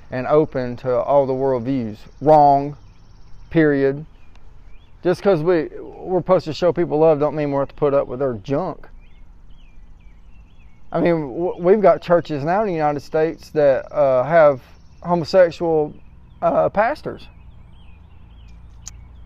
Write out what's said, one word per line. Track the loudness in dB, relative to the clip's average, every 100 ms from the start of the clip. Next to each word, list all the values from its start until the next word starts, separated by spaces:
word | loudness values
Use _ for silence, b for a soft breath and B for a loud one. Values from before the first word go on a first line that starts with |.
| b
and | -8 0
open | 2 2 -4 -8 -8
to | -4 -2
all | 2 2 2
the |
worldviews. | -2 -2 -2 -2 -4 -6 -10 -18 -4
Wrong. | 4 6 6 4 -2 -12 -20 -20 -20 -20 -20 -18 -4
Period. | 0 2 2 0 -2 -12 -20 -20 -20 -20 -20 -20 -20 -20 -6
Just | -4 0
'cause | 0 0
we, | 2 0 -2
we're | -10 -18 -14 -4 -4
supposed | 0 0 0
to |
show | -2 -2
people | 0 -2 2
love | 2 2
don't | 0 -2
mean | -4
we | -2
have | -4
to | -2
put | 0
up | 0 -2
with | -4
their | -6 -6
junk. | -6 -4 -6 -10 -18 -20 -20 -20 -20 -20 -20 -20 -20 -20 -20 -20 -20 -20 -20 -20 -20 -20 -20 -20 -10
I | -2
mean, | 0 0
w-, | -4 -6 -6 -2
we've | 0 4
got | 4 2
churches | 2 0 0 -6
now | -2 -2
in | -2
the |
United | -2 -2 -4
States | -4 -2 -2 -4 -6
that, | 2 2 2 -2
uh, | 0 2 2
have | 4 6 6 4 -8 -20 -20 -12
homosexual, | -4 -2 2 4 4 2 0 0 -2 -6 -20 -20 -20 -4
uh, | -2 0 0
pastors. | 0 0 -2 -8 -12 -18 -20 -20 -20 -20 -20 -20 -20 -20 -20 -20 -20 -20 -20 -20 -20 -20 -20 -20 -20